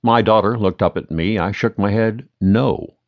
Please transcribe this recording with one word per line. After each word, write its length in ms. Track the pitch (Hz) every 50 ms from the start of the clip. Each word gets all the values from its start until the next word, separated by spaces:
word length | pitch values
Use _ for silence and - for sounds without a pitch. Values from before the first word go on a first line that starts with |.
My 200 | - 117 117 117
daughter 360 | 107 107 110 110 98 104 120 117
looked 240 | 104 95 92 -
up 140 | 98 87 -
at 140 | 90 - _
me. 280 | 80 80 82 98 113 101
I 140 | 85 95
shook 260 | 104 - - 113 - -
my 120 | 98 101
head, 360 | 101 113 113 113 110 117 135 _ _ _
"No." 540 | 95 95 98 113 135 127 - - - - _ _ _